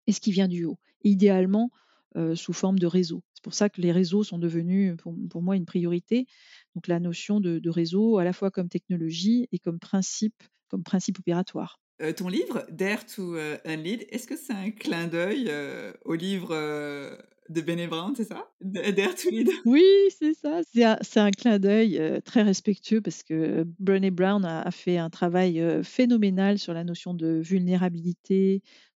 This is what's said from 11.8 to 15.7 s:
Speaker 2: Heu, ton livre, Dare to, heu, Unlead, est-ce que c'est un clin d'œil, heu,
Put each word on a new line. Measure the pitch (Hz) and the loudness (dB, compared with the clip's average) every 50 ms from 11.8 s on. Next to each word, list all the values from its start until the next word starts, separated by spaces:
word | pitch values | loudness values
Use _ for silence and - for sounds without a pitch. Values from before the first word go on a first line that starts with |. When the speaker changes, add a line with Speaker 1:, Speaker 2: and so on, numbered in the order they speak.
| _ _ _ - | _ _ _ -8
Speaker 2:
Heu, | 151 156 | -6 -6
ton | 160 - 180 | -6 -4 -6
livre, | 180 185 302 494 427 254 208 - - | -4 -2 -2 -4 -4 -6 -8 -8 -8
Dare | 160 156 190 196 208 208 - | -6 -4 -2 -2 -2 -4 -6
to, | - - 208 185 175 170 | -10 -12 -10 -8 -8 -6
heu, | 160 151 151 147 - - | -6 -6 -6 -8 -8 -8
Unlead, | 156 160 156 156 180 233 226 - - | -8 -8 -6 -6 -6 -6 -6 -8 -10
est-ce | - - - | -12 -12 -10
que | - 320 | -10 -12
c'est | 320 - - | -10 -8 -8
un | 220 196 185 220 | -8 -6 -6 -8
clin | - - - 311 175 170 170 | -8 -6 -6 -6 -4 -4 -4
d'œil, | 170 165 170 175 196 220 277 240 160 | -4 -4 -2 -2 -2 -2 -2 -4 -4
heu, | 147 147 143 139 | -4 -6 -8 -8